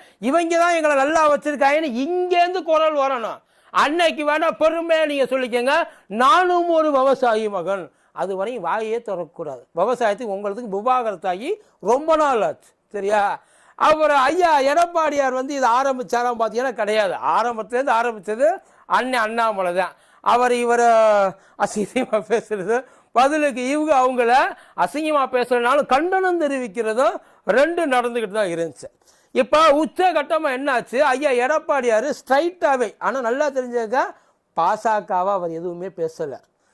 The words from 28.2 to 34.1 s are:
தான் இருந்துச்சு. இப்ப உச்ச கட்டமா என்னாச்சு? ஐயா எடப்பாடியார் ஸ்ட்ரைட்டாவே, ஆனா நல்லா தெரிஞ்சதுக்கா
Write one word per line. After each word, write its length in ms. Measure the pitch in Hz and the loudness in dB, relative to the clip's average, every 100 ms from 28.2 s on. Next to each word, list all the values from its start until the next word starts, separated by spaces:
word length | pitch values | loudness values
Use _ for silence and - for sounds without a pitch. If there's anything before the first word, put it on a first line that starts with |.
| 214 | -4
தான் 160 | 214 202 | -4 -4
இருந்துச்சு. 580 | 170 165 - - - _ _ _ | -4 -6 -8 -20 -20 _ _ _
இப்ப 400 | 233 247 302 320 | -2 2 4 4
உச்ச 420 | 285 311 - 370 | 4 0 0 0
கட்டமா 320 | 320 285 320 311 | 0 0 -2 -2
என்னாச்சு? 520 | 254 285 247 - 233 | -2 -2 -2 -2 0
ஐயா 320 | 294 262 294 247 254 | 2 2 0 0 0
எடப்பாடியார் 640 | 311 311 285 247 214 277 | 0 0 0 2 0 0
ஸ்ட்ரைட்டாவே, 840 | - - 269 339 359 320 269 220 - | -6 0 0 0 -2 0 0 -2 -4
ஆனா 220 | 180 254 | -4 -2
நல்லா 260 | 233 254 302 | -2 -2 -2
தெரிஞ்சதுக்கா 540 | 269 254 240 226 254 370 | -2 -4 -4 -2 -2 -2